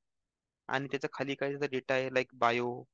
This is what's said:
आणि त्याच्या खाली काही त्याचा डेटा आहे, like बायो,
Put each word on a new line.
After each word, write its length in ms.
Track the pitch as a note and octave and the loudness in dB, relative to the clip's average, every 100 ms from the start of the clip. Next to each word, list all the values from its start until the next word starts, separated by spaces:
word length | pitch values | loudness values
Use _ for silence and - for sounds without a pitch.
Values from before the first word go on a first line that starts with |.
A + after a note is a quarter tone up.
| _ _ _ _ _ _ - | _ _ _ _ _ _ -4
आणि 200 | C3 C#3 | -2 -2
त्याच्या 220 | C3+ D3+ | -2 -4
खाली 220 | - C3+ C#3 | -4 -4 -2
काही 160 | C#3 | -2
त्याचा 160 | C#3+ C#3+ | -2 -2
डेटा 220 | B2+ - | -2 0
आहे, 160 | C3 C3 | 0 2
like 240 | B2+ B2+ | 0 -2
बायो, 500 | B2+ A#2 A#2+ A#2+ B2 B2+ | 2 4 4 0 -4 -12